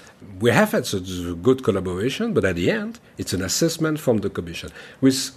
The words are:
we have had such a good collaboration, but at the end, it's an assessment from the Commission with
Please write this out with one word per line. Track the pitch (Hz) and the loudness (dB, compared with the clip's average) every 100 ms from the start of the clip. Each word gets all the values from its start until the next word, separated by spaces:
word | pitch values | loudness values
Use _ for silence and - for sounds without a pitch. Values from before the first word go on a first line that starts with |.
| - - - 95 | -20 -20 -18 0
we | 117 | 4
have | 123 214 | 4 4
had | 202 | 2
such | 123 101 90 | -2 -4 -4
a | 90 87 | -6 -6
good | 85 104 131 | 0 4 4
collaboration, | 110 98 92 90 120 - 226 | 2 0 0 -2 -2 -2 -2
but | 156 | 2
at | 95 85 | 2 2
the | 104 | 0
end, | 214 214 226 - - | 0 -4 -10 -14 -10
it's | - | -4
an | - | -4
assessment | 185 - 165 - 156 151 | -2 0 0 0 -2 0
from | 135 110 | 0 0
the | 98 | 0
Commission | - 85 85 87 - - - | -4 -8 -10 -12 -14 -18 2
with | 135 131 - | 4 4 -2